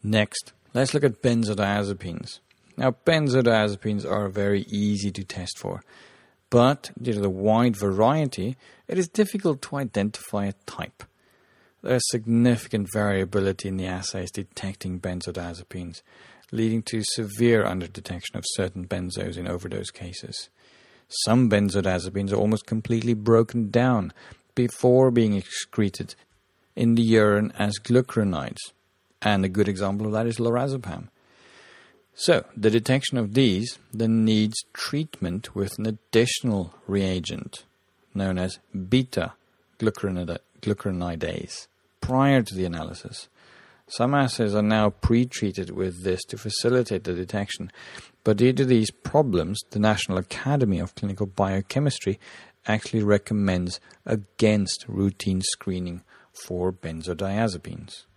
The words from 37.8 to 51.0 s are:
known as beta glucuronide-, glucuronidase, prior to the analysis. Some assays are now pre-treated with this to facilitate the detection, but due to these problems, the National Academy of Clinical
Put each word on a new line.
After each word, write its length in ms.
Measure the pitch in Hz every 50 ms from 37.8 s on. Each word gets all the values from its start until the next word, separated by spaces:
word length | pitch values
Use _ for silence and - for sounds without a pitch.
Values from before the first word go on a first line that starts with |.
| _ _ _ _ _ _ _
known 240 | 98 98 95 92 90
as 180 | 90 92 - - _ _ _
beta 600 | 95 92 92 113 127 131 127 - - 87 - - _ _ _ _ _ _ _ _ _
glucuronide-, 600 | 113 110 104 - - 101 92 90 90 82 85 87 _ _ _ _
glucuronidase, 1080 | - 107 104 - - 101 92 90 87 87 85 82 - 82 85 80 78 - - - - _ _ _ _ _ _ _
prior 400 | - - 127 131 139 139 139 131
to 140 | 117 - 95
the 100 | 92 92
analysis. 640 | 90 82 82 78 85 87 - - - - - - _ _ _ _ _ - - - _ _ _ _ _
Some 280 | - - 117 123 143
assays 400 | 143 135 123 - - 117 104 101
are 80 | 107 104
now 260 | 107 110 110 107 104
pre-treated 800 | - _ - - 117 117 127 123 - - - 101 92 - 92 87
with 340 | - - 92 95 87 87 90
this 200 | 95 92 92 -
to 120 | _ - 92
facilitate 680 | - 107 101 - - 123 123 127 120 - - - 113
the 100 | - 90
detection, 580 | 87 92 92 - 107 98 - - - 98 92 - - - - - - - - _ _ _
but 140 | - 107 101
due 160 | 123 127 131
to 120 | 135 139
these 240 | 127 127 117 110 104
problems, 680 | - _ _ - - 147 151 135 98 87 78 80 101 110 - _
the 100 | - 107
National 380 | 104 110 107 104 - - 95 92
Academy 600 | 92 _ - - - 131 143 143 131 104 95 85
of 160 | 87 95 -
Clinical 320 | -